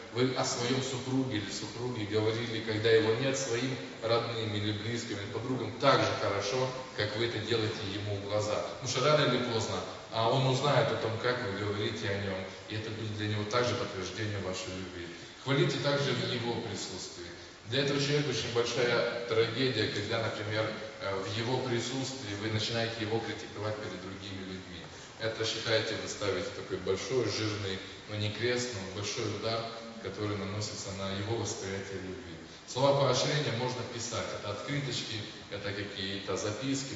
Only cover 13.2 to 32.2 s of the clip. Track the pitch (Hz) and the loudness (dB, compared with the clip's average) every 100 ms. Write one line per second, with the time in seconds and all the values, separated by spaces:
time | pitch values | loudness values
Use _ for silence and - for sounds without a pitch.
13.2 | 104 104 104 123 120 - 95 95 90 110 | 0 0 2 2 2 2 -2 -4 -4 -4
14.2 | 107 101 92 92 90 92 92 87 85 85 | -4 -2 -4 -4 -4 -6 -6 -8 -8 -10
15.2 | - - 131 139 - - 143 143 131 123 | -14 -8 0 4 4 4 2 2 2 0
16.2 | 120 117 117 117 113 98 - 95 - 87 | 0 0 0 -2 -2 -4 -6 -8 -8 -10
17.2 | 85 - - - 104 135 139 143 143 147 | -12 -12 -16 -14 -2 2 2 2 4 4
18.2 | 131 117 - 117 117 - 120 117 - - | 2 0 0 2 2 2 4 4 2 0
19.2 | - 110 110 120 131 110 95 104 101 113 | 0 4 4 4 2 4 2 0 -2 0
20.2 | 113 - 104 110 110 - - - - 95 | 0 -2 -2 0 0 -2 -8 -6 -4 -2
21.2 | 101 107 117 123 120 117 - 135 123 - | -2 -2 0 0 2 0 0 -2 -2 -4
22.2 | 104 101 110 107 - 117 113 - 107 113 | -6 -4 0 0 0 0 0 0 0 0
23.2 | - - - 104 107 107 98 90 95 95 | -2 -6 -8 -4 -4 -2 -4 -6 -8 -8
24.2 | 101 98 92 92 - 85 76 - - - | -8 -8 -8 -8 -10 -12 -12 -12 -14 -4
25.2 | 113 113 110 113 110 110 113 98 90 - | -2 0 -2 0 2 2 2 -2 -4 -2
26.2 | 101 90 90 - - 92 92 95 - 127 | 0 0 -2 -6 -4 -2 0 0 2 2
27.2 | 107 104 110 104 98 92 - - - 104 | 2 2 0 -2 -2 -4 -6 -12 -6 -2
28.2 | 104 104 123 123 120 101 95 104 101 - | -2 0 0 2 0 -4 -6 -6 -4 -2
29.2 | 107 98 113 113 113 - - 107 98 101 | -2 -2 -2 -2 -4 -6 -10 -8 -8 -4
30.2 | 104 101 95 101 - - 101 98 98 98 | -2 -2 -2 -4 -4 -6 -6 -4 -4 -2
31.2 | 104 117 104 - 95 95 92 95 92 92 | -2 -2 -2 -4 -4 -4 -4 -6 -6 -8